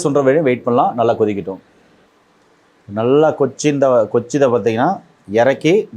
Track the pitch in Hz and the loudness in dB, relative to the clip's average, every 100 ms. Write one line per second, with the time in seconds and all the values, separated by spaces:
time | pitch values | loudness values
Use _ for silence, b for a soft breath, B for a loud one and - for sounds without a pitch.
0 | 151 143 131 147 143 123 123 123 190 120 | 0 0 2 2 2 -2 0 0 0 0
1 | 117 110 107 101 90 92 _ _ _ _ | -2 0 -2 -2 -8 -12 _ _ _ _
2 | _ _ _ _ _ _ _ _ - 101 | _ _ _ _ _ _ _ _ -10 -4
3 | 117 143 156 - 135 - 151 143 135 123 | 2 2 2 0 -4 -2 -4 0 2 2
4 | 107 120 110 147 135 117 104 113 147 190 | 0 -2 -2 0 2 2 0 0 -2 -4
5 | - _ - 107 123 135 156 202 - | -10 _ -4 0 2 0 0 0 -2